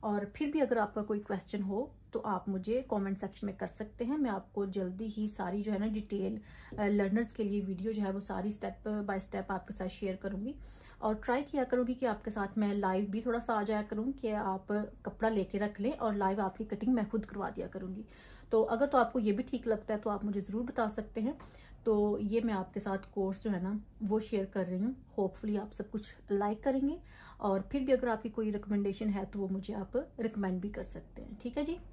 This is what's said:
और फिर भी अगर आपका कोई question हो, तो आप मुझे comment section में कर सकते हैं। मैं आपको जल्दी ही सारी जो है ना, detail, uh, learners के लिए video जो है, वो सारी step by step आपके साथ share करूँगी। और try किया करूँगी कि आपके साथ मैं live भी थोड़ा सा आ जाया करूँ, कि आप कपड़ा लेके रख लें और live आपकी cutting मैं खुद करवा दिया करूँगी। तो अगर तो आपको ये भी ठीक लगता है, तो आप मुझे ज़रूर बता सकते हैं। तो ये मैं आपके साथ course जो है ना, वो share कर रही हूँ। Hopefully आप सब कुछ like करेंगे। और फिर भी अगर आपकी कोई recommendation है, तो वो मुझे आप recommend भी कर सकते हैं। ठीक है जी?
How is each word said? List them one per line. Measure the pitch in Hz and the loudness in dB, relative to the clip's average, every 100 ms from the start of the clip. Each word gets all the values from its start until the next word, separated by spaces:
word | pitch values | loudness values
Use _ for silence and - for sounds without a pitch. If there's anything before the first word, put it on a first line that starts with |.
और | 220 208 208 - | 2 0 -2 -2
फिर | 302 | 0
भी | 311 | 4
अगर | 269 233 | 4 4
आपका | 208 214 | 2 0
कोई | 208 208 | 0 -2
question | 208 196 - 202 | -2 -6 -2 -4
हो, | 190 202 269 - - | 0 -2 -2 -8 -6
तो | 226 | -4
आप | - 185 202 | 0 -2 0
मुझे | 190 190 240 262 | -2 2 0 2
comment | 214 196 196 | 0 0 -2
section | 196 - 208 | -4 -4 -6
में | 190 | -4
कर | 185 | -6
सकते | - 208 - 240 | -6 -8 -4 -2
हैं। | 302 | 2
मैं | 262 | 2
आपको | 196 - - 196 | 0 -4 -4 -2
जल्दी | 196 185 185 220 | 0 -2 -2 -6
ही | 214 214 | -2 -2
सारी | - 185 202 | -2 -2 -2
जो | 208 | 0
है | 202 | 0
ना, | 214 | 0
detail, | 214 208 196 190 220 - - - - | -2 -2 -2 -2 -4 -8 -18 -12 0
uh, | 208 | 4
learners | 208 196 208 233 | 6 6 4 2
के | - | 0
लिए | 214 202 | 0 0
video | 190 180 202 | -2 -2 -2
जो | 214 | 0
है, | 202 | 0
वो | 196 | 0
सारी | 202 190 196 | -2 -2 -2
step | 208 196 196 214 | -2 -4 -4 -2
by | 214 202 196 | -2 0 -2
step | 190 202 190 | -2 -4 -2
आपके | 190 - | -4 -4
साथ | 202 185 | -4 -4
share | - 202 185 | -2 -4 -2
करूँगी। | 196 208 220 302 - - - - | -4 -2 -4 -6 -12 -18 -20 -2
और | 220 214 | 0 0
try | - 240 | 2 0
किया | 285 294 | 2 0
करूँगी | 254 247 247 | 2 2 2
कि | 254 247 | 2 0
आपके | 208 - | 0 -2
साथ | 208 196 220 | -2 -2 2
मैं | 208 | 2
live | 202 196 190 202 | 4 4 2 2
भी | 208 | 0
थोड़ा | 240 233 | 0 0
सा | 240 | 2
आ | 220 | 2
जाया | 208 214 | 2 0
करूँ, | 208 214 240 | 0 -2 -2
कि | 269 226 | -2 -2
आप | 208 208 190 - 208 208 - - | 0 0 -2 0 0 0 -6 -10
कपड़ा | - 220 | 0 2
लेके | 220 185 196 | 4 2 0
रख | 208 208 | -2 0
लें | 214 311 | -2 2
और | 233 202 | 0 2
live | 190 202 | 2 2
आपकी | 190 - 220 | 0 -2 -6
cutting | 202 226 | -2 2
मैं | 247 208 | 2 2
खुद | 220 208 | 0 -2
करवा | 202 196 | -4 -4
दिया | 208 185 | -4 -6
करूँगी। | 190 185 190 220 - - - - | -6 -6 -8 -10 -16 -20 -20 4
तो | 226 | 4
अगर | 220 226 277 | 6 4 6
तो | 285 | 6
आपको | 226 254 | 6 4
ये | 214 | 4
भी | 202 | 2
ठीक | 254 247 233 | 2 -2 0
लगता | 214 - | 0 0
है, | 214 | -2
तो | 214 | 0
आप | 202 208 | 0 0
मुझे | 202 | -2
ज़रूर | 190 208 | -2 -2
बता | 240 262 214 | -2 0 0
सकते | 208 214 - | 0 -6 -2
हैं। | 220 311 - - - - - | -2 -2 -12 -18 -20 -4 2
तो | 214 208 202 | 4 4 2
ये | 208 220 | 2 2
मैं | 226 | 2
आपके | 202 190 208 | 0 -2 -4
साथ | 202 196 | -2 -2
course | - - 190 190 | -2 0 0 0
जो | 226 | 0
है | 190 | 0
ना, | 185 208 208 - | 0 -2 -6 -6
वो | 214 214 | 0 0
share | 214 214 196 | 2 -2 0
कर | 196 180 | -2 0
रही | 185 | 0
हूँ। | 220 262 - - | 0 -2 -8 0
Hopefully | 190 - 214 208 | 0 0 -2 -2
आप | 214 | -2
सब | - 208 | -8 -6
कुछ | 208 208 - - | -6 -8 -14 -2
like | 202 208 214 | 0 2 2
करेंगे। | 277 262 277 349 - - - - | 2 2 2 0 -8 -20 -18 -2
और | 208 190 190 | 2 2 0
फिर | 277 | -2
भी | 262 | 4
अगर | 254 247 | 4 4
आपकी | 220 226 | 0 -2
कोई | 220 220 | -2 0
recommendation | 208 208 208 202 196 214 | -2 0 2 2 0 0
है, | 196 190 | 0 -2
तो | 202 | -4
वो | 190 | -2
मुझे | 190 190 | -2 -2
आप | 214 190 247 320 - | -6 -2 -2 -4 -4
recommend | 220 214 190 185 | -4 0 0 0
भी | 196 | -2
कर | 208 | -6
सकते | 180 - - - | -8 -10 -12 -14
हैं। | - 208 | -12 -8
ठीक | 240 247 | -6 -2
है | 294 | -2
जी? | 349 - | -4 -8